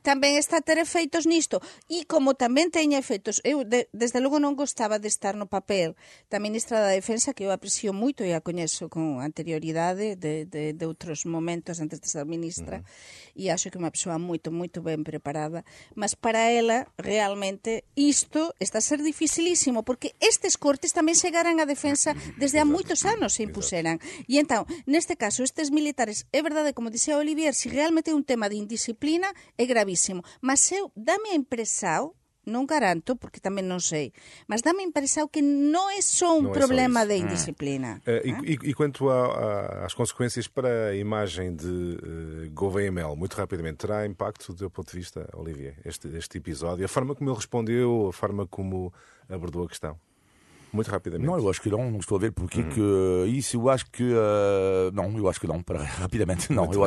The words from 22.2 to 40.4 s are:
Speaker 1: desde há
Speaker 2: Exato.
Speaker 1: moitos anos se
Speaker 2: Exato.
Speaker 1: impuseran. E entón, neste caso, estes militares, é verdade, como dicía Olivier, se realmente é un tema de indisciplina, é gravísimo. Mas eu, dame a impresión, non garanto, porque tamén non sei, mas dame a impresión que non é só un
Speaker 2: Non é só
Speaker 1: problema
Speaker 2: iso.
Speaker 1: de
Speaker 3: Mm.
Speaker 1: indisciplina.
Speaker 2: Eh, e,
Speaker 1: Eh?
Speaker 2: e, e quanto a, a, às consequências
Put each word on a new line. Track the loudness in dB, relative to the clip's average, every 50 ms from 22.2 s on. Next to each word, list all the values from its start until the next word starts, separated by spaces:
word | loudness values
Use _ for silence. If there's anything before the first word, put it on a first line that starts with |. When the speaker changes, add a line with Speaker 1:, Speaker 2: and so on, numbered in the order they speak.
| -6 -12 -4
Speaker 1:
desde | -2 0 2 4 4
há | 4
Speaker 2:
Exato. | 4 4
Speaker 1:
moitos | 2 0 -2 -2 0 2
anos | 2 2 2 0 0 0 -2
se | -2
Speaker 2:
Exato. | -4 -6
Speaker 1:
impuseran. | -6 -4 -2 -2 0 0 0 -2 -2 -4 -10 -14 -12 -4
E | 2 4 4 4
entón, | 4 2 0 0 -2 -6 -6 0
neste | 2 2 2 2 0 -2
caso, | -2 -2 -2 0 0 -2
estes | -2 -2 -2 0 2
militares, | 2 2 2 2 0 0 -2 -2 -2 -6 -4 -2 0
é | 0 2
verdade, | 2 2 0 0 0 0
como | -2 -4 -4
dicía | -2 -2 0 2 2
Olivier, | 2 2 0 0 0 2 0 0
se | 0 -2 -2
realmente | 0 0 2 4 2 2 2 2
é | 0
un | 0 2
tema | 0 0 0 0 -2
de | -2 -4
indisciplina, | -6 -6 -6 -6 -4 -6 -6 -2 0 0 2 2 0 -2 -4 -8 -16 -8 _
é | 0 0
gravísimo. | 2 4 4 2 2 2 0 0 0 -2 -6 -8 -12 -12 -4 -2
Mas | 2 2 4 4 2 2
eu, | 0 -2 -4 -8 -4
dame | 0 0 0 0 0 0
a | 0 0
impresión, | 0 0 -2 -4 -4 -2 -4 -2 0 0 2 0 0 -2 -6 _ _ _ _ _ -10
non | -6 -4 -2 0 0
garanto, | 2 2 4 4 2 2 0 -4 -4
porque | -4 -6 -14 -12 -8
tamén | -6 -4 -4 -2 -2
non | -2 -2 -2
sei, | -2 -2 -2 -2 -4 -4 -8 -14 -20 -20 -20 -18 -10
mas | -4 -2 0
dame | 2 2 2 2 0
a | -2 -2
impresión | -2 0 0 0 0 -2 -2 0
que | 2
non | 2 4 4 4 4 4 4 2 2 0
é | 0 0 0
só | 2 2 4 4 6 6
un | 4 4
Speaker 2:
Non | 2 2
é |
só | 4
Speaker 1:
problema | 4 4 4 4 4 4 4 4
Speaker 2:
iso. | 4 4
Speaker 1:
de | 2
Speaker 3:
Mm. | 2 0
Speaker 1:
indisciplina. | 0 0 -2 -2 -4 -6 -6 -4 -4 -4 -4 -4 -6 -8 -6 -2
Speaker 2:
Eh, | 0 0 0
e, | 0 0 -2
Speaker 1:
Eh? | -2 -2 -2 -2
Speaker 2:
e, | -2 -2 -2
e | 0
quanto | 0 0 0 0 2 2 4
a, | 4
a, | 4 4 2 2 0 -2 -2 -2 -2 -4 -4 -6 -6 -6 -6
às | -2
consequências | -2 -2 -2 -2 -2 -2 -2 -2 -4